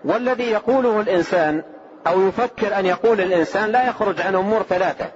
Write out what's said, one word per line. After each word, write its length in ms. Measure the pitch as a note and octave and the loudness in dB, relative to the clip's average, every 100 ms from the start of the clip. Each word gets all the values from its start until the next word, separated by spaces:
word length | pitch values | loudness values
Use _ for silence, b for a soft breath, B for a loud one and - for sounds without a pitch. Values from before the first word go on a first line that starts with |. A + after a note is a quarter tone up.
والذي 460 | - G#3+ B3 B3 A#3+ | -2 -2 0 -2 -2
يقوله 500 | G#3+ A3+ C4 B3 G#3+ | -2 0 2 2 0
الإنسان 640 | G#3 F#3 E3 F3+ D#3 D3+ - - - - E3 | 0 0 0 0 0 -2 -6 -20 -20 -6 0
أو 140 | F#3 | 2
يفكر 580 | F#3+ G3 B3 - G#3 G3 | 2 0 -4 -2 -2 0
أن 80 | F#3+ | 0
يقول 340 | F3 A3+ G#3+ | 0 2 2
الإنسان 500 | F#3 F3+ D#3 G3 G#3+ | 2 0 0 -2 0
لا 180 | A#3+ B3+ | 2 0
يخرج 320 | - G#3 E3 | 0 -2 -2
عن 140 | F3 | 0
أمور 280 | F#3+ G3 A3 | 0 0 0
ثلاثة. 440 | - F3+ F#3 - G3+ | 0 0 0 -2 -8